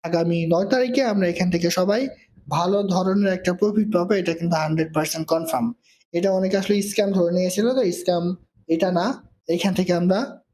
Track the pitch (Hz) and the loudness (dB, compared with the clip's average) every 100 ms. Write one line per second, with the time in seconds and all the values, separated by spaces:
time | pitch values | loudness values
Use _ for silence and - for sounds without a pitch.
0 | 170 165 170 170 165 175 196 254 254 254 | 0 0 2 0 2 2 2 2 2 2
1 | 247 202 180 175 180 175 170 175 190 214 | 2 2 0 0 0 2 0 0 0 0
2 | 269 - _ - - 147 180 202 202 185 | -2 -8 _ -20 -6 -2 0 0 0 0
3 | 185 196 196 180 180 180 208 214 214 180 | 2 2 2 0 -2 0 0 2 0 0
4 | 180 202 175 165 170 160 156 160 156 156 | 2 0 0 -2 -2 0 0 -2 0 -2
5 | 156 160 160 165 160 131 117 - _ _ | -4 -6 -2 -2 0 -2 -2 -6 _ _
6 | _ 170 196 190 190 196 190 202 202 - | _ -2 0 0 0 0 0 0 0 -2
7 | 202 190 170 175 185 185 226 262 202 175 | 0 2 2 0 -2 0 0 0 0 -2
8 | - 175 175 185 _ _ - 165 185 180 | -2 0 -2 -6 _ _ -4 0 2 0
9 | 196 - - _ - 175 196 180 180 175 | -2 -4 -12 _ -4 0 0 0 0 2
10 | 175 190 277 - _ | 2 2 -2 -8 _